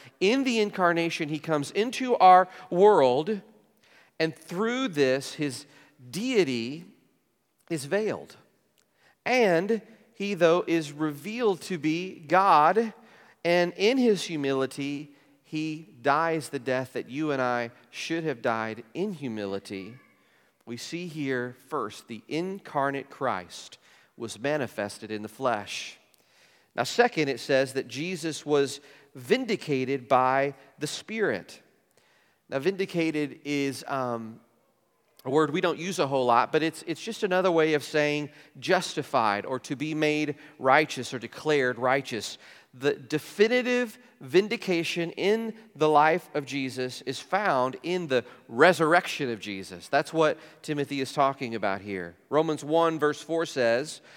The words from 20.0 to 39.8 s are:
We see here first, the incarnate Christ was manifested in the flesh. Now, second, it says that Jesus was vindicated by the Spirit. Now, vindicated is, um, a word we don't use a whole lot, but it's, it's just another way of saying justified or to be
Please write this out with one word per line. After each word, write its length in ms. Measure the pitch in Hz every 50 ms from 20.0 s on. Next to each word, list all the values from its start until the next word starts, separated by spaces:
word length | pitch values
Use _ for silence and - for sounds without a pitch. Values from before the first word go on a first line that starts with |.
| _ _ _ _ _ _ _ _ _ _ _ _ _
We 100 | - 120
see 320 | 120 - - - 170 180 180
here 480 | 147 160 147 135 135 123 123 123 123 - _
first, 400 | - - 147 117 104 107 - -
the 160 | - 120 107 - -
incarnate 840 | - 156 175 185 190 196 - - - 151 135 139 139 139 - -
Christ 680 | - - 139 127 110 95 87 85 - - - - - - _ _ _ _ _ _ _ -
was 220 | 120 110 - 104
manifested 720 | 110 139 151 151 131 107 - - 104 104 - - - 107
in 100 | 110 107
the 80 | 104 104
flesh. 720 | - - 135 127 117 104 101 98 - - - - - - _ _ _ _ _ _ _ _ _ _ _ _ _ _ -
Now, 100 | - 123
second, 440 | - - - 233 240 - 165 156 139
it 100 | 135 113
says 360 | - - 143 131 135 131 120
that 120 | 135 -
Jesus 600 | 123 120 131 156 180 185 165 147 165 151 - -
was 340 | 147 147 143 139 131 - - - - - - - _ -
vindicated 920 | 139 127 123 196 262 262 220 220 165 - - 147 131 131 123 139 139 123 110
by 460 | 139 127 127 127 131 135 139 143 139 - - - _ -
the 80 | -
Spirit. 760 | - - - - - 214 226 208 170 117 92 85 - - - _ _ _ _ _ _ _ _ _ _ _ _ _ _ _ _ _ -
Now, 100 | - 139
vindicated 840 | 135 175 196 180 196 - - 170 165 160 156 151 151 139 127 - -
is, 400 | 143 143 143 139 139 131 117 -
um, 540 | - 139 135 131 123 120 117 113 110 113 113 _ _ _ _ _ _ _ _ _ _ _ _ _ _ _ _ -
a 40 | 127
word 220 | 127 151 156 147 143
we 80 | 175
don't 180 | 180 180 156 117
use 200 | 160 185 190 -
a 80 | 165
whole 180 | 135 139 135 127
lot, 260 | 123 117 120 123 107
but 120 | - 156 151
it's, 200 | 160 151 - -
it's 160 | - 160 - -
just 220 | 220 226 - -
another 260 | 196 180 185 185 190
way 240 | 175 160 156 156 156
of 100 | 147 143
saying 460 | - - 156 147 147 147 147 147 139 - - - - - 139
justified 880 | 123 131 185 180 180 - - - 139 - - 135 117 107 101 104 98
or 140 | - 131 127
to 160 | - - 147
be 180 | 123